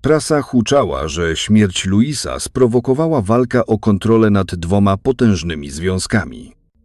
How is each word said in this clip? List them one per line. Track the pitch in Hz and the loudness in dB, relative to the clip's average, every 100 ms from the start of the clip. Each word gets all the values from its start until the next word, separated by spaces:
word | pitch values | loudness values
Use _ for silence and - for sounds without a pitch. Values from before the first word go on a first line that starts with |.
Prasa | - 156 - 151 | 2 0 2 -2
huczała, | 131 127 107 143 104 67 78 | 0 -2 2 2 2 -2 -4
że | 78 82 82 | -2 -2 -2
śmierć | - 107 104 - 95 | 2 4 4 0 0
Louisa | 98 131 139 - 65 | 0 0 -2 -8 -8
sprowokowała | - - 127 120 - 131 160 156 | -8 0 2 2 0 0 0 0
walka | 95 117 127 123 113 | 0 0 2 0 0
o | 107 | 0
kontrolę | - 98 110 113 110 | 2 0 2 4 4
nad | 101 92 90 | 2 0 -6
dwoma | 82 101 101 98 | -2 2 2 0
potężnymi | - 127 120 92 82 80 71 | -2 2 2 2 -2 -8 -10
związkami. | 71 90 92 - 110 - - - _ _ _ | -6 -4 -4 -2 -4 -4 -14 -20 _ _ _